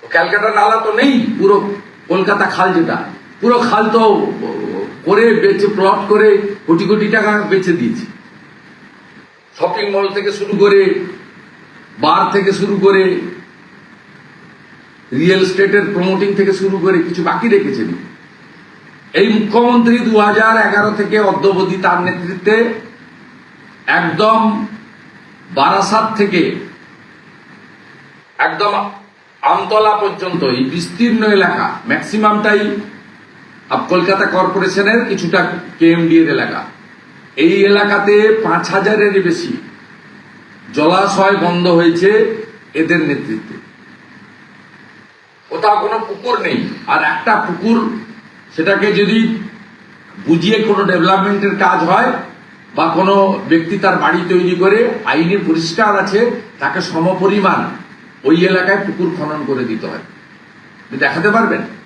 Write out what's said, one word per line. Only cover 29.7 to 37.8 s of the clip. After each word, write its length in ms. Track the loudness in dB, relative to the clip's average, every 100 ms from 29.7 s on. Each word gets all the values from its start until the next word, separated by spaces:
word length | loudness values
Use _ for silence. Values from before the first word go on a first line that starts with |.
| 2 2
পর্যন্ত 540 | 2 -2 -4 -6 -4
এই 200 | -2 -2
বিস্তীর্ণ 580 | -2 -4 -8 -2 0 2
এলাকা, 520 | 2 2 2 0 -4 -6 -6
ম্যাক্সিমামটাই 920 | -6 -4 0 0 2 2 0 0 -6 -10 -18 -20 -20 -20 -20 -20 -20 -6
আপ-, 180 | -6 0
কলকাতা 380 | 0 2 0 0
কর্পোরেশনের 760 | 0 0 0 -2 0 2 0
কিছুটা 480 | 0 -4 -2 0 -2 -6 -12 0
কেএমডি 400 | 2 4 4 4
এর 100 | 4
এলাকা। 360 | 0 -4 -8 -12 -18 -20 -20 -20 -20 -18 0
এই 280 | 2 4
এলাকাতে 760 | 4 4